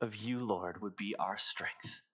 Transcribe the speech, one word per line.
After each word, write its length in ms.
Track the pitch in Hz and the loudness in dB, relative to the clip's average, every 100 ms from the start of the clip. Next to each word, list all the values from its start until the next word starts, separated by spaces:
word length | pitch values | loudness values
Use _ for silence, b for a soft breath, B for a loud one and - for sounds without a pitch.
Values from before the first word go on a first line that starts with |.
of 140 | 117 104 | -2 0
you, 240 | 113 123 | 0 2
Lord, 420 | 120 92 90 - | 4 4 2 -2
would 140 | 104 92 | -4 -2
be 200 | 101 - | -2 2
our 200 | 90 98 | 0 2
strength. 640 | - - - - 117 - - | 0 0 -2 -4 -8 -8 -12